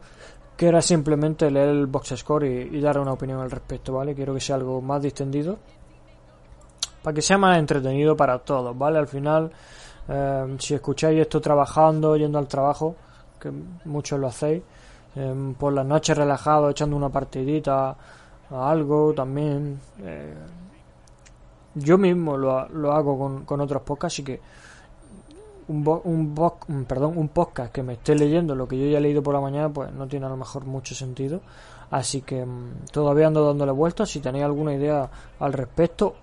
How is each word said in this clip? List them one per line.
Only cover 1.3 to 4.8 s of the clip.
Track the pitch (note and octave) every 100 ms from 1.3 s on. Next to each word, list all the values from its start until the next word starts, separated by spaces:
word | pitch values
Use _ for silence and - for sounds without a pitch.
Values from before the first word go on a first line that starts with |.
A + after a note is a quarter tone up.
| D#3 D#3
leer | C#3 C#3+
el | D3 C#3
box | C#3 - B2
score | - D3+
y, | C#3+ B2 B2+ D3+
y |
dar | D3 C#3+
una | C#3
opinión | C3 C3 C3
al | B2+
respecto, | B2+ - C3 -
¿vale? | C3 C#3+
Quiero | C#3 C3+ C3+
que |
sea | - C#3
algo | B2+
más | C3